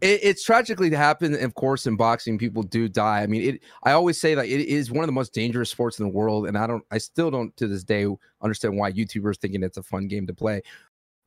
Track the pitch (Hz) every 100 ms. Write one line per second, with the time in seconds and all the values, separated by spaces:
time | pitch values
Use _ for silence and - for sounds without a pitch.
0 | 185 202 202 190 - 226 226 190 175 151
1 | 147 151 165 147 127 - 131 135 127 107
2 | 117 113 - 110 117 110 95 113 113 95
3 | 107 104 104 110 110 135 - - 123 151
4 | 175 160 160 147 113 135 - 143 123 127
5 | 160 131 123 - 117 120 117 - 120 -
6 | 104 95 110 107 101 104 113 117 - 110
7 | - - 165 135 113 - 110 98 92 104
8 | 101 95 _ _ 107 107 113 101 101 95
9 | 107 107 104 98 98 98 92 95 - 95
10 | 98 101 92 90 110 101 - - _ _
11 | _ _